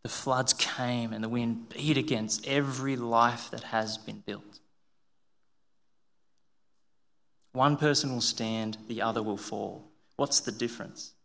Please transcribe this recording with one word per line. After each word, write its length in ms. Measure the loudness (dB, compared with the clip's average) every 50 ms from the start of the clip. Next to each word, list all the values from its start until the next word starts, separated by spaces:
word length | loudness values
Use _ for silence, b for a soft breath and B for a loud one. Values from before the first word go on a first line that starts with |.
| _
the 60 | -6
floods 440 | -8 -4 0 2 2 2 4 2 2
came, 580 | 2 0 -2 -2 -2 -2 0 0 0 -2 -4
and 120 | -4 -4 -4
the 60 | -2
wind 400 | 0 0 0 0 0 -2 -6 -10
beat 280 | -8 -2 2 2 4
against 500 | 2 2 2 0 0 0 -2 -4 -4 -2
every 480 | 0 2 2 2 0 -2 -2 -2 -2 -2
life 540 | -2 0 2 6 6 6 6 4 0 -8 -10
that 140 | -10 -10 -8
has 340 | -2 -2 0 0 0 -4
been 240 | -8 -8 -10 -12 -10 -8
built. 320 | -8 -8 -8 -10 -18 -20 -20 _ _ _ _ _ _ _ _ _ _ _ _ _ _ _ _ _ _ _ _ _ _ _ _ _ _ _ _ _ _ _ _ _ _ _ _ _ _ _ _ _ _ _ _ _ _ _ _ _ _ _ _ _ _ _ _ _ _ _
One 240 | 4 6 6 6
person 360 | 6 4 4 4 4 2 0 -2
will 80 | 0
stand, 560 | 0 0 0 -2 -2 -2 -2 -2 -2 -4 -6 -8 -8
the 140 | -8 -4 -2
other 220 | 0 0 0 0 0
will 140 | -2 -2
fall. 500 | -4 -4 -6 -6 -4 -4 -6 -8 -10 -16 -20 _ _ _ _ _
What's 240 | -2 0 2 2 0
the 100 | 0 0
difference? 600 | -2 -2 -2 -4 -2 -6 -12 -12 -12 -14 -16 -18 -18 _ _